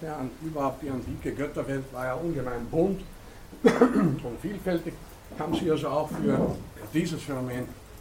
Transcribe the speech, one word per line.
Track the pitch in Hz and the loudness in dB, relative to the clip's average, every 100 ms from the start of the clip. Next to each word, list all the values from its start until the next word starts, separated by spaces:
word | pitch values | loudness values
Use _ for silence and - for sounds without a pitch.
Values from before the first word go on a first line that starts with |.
der | 160 151 | -6 -4
an-, | 131 - | -6 -6
überhaupt | 160 151 139 131 | -6 -2 -2 -2
die | 143 | -4
antike | 131 113 147 139 | -4 -4 -4 -4
Götterwelt | 117 143 160 139 139 131 | -2 -4 -4 -2 -4 -4
war | 123 127 | -4 -4
ja | 131 | -2
ungemein | 170 143 123 120 117 | -2 -2 -2 -4 0
bunt | 160 190 190 - - - | 4 4 2 -6 -16 -18
<clears throat> | - - - | -18 -16 6
und | 247 - 254 - 180 131 123 113 | 6 8 6 8 4 4 -4 -6
vielfältig, | 180 196 185 170 170 - - - - - | -6 -4 0 0 -2 -10 -14 -18 -14 -6
haben | 156 156 | -2 0
sie | 180 | 2
also | 151 143 | 2 2
auch | 143 160 | 0 0
für | - 143 135 - - - - - | 0 2 4 2 0 -6 -12 -2
dieses | 156 175 156 | 0 2 -2
Phänomen | - 131 127 123 123 - - - | -4 -2 -2 -2 -4 -8 -16 -16